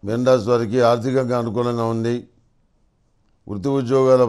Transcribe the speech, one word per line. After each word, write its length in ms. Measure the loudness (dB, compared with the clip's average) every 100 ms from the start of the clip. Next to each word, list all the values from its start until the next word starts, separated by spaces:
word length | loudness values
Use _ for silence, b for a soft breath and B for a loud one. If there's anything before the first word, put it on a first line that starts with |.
| -4
మీన 140 | -2 2
రాశి 220 | 2 2
వారికి 320 | 0 0 0
ఆర్థికంగా 540 | 2 2 0 -2 -2 -4
అనుకూలంగా 420 | -4 -4 -4 -2 -4
ఉంది. 200 | -2 -4 -4 -8 _ _ _ _ _ _ _ _ _ _ _ -14
వృత్తి 220 | -8 -4
ఉద్యోగాల 540 | -4 0 2 4 4